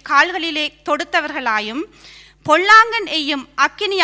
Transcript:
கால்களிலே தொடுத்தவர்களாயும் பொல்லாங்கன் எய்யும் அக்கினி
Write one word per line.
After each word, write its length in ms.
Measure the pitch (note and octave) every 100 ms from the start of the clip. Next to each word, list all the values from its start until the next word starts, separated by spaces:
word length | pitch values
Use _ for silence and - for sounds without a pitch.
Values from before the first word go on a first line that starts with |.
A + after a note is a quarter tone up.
கால்களிலே 720 | - C#4+ E4+ F#4 E4 D4+ D4 _
தொடுத்தவர்களாயும் 1000 | - D4 F4 F4 D4+ D4 B3 G#3+ G#3+ B3 G#4 _ - - - _ -
பொல்லாங்கன் 580 | D#4 F#4+ A4 A4+ A4+ F#4+
எய்யும் 420 | D#4+ C#4+ C#4+ B3
அக்கினி 440 | - C#4 - G4+ G4